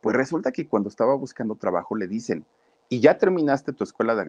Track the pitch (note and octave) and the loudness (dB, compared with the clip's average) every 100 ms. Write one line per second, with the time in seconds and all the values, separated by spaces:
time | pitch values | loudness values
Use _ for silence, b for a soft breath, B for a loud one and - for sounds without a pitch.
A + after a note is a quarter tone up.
0 | A2 A#2+ C3 D#3+ C#3+ B2+ C#3+ A2 G2+ - | 0 0 0 0 -2 -4 -2 -2 -2 0
1 | A#2 C#3 C3 - A#2 G#2+ G#2 F2+ F2 A2 | 0 0 -2 -8 -8 -4 -2 -2 -2 -6
2 | F#2 G#2+ A#2 E2+ D#2 _ _ _ _ B2+ | -4 -6 -4 -6 -6 _ _ _ _ 4
3 | B2 E3 G3 F#3 D3 C#3 - C3+ G2+ - | 4 6 2 2 0 0 -2 -6 -6 -2
4 | A2+ A2+ | 0 0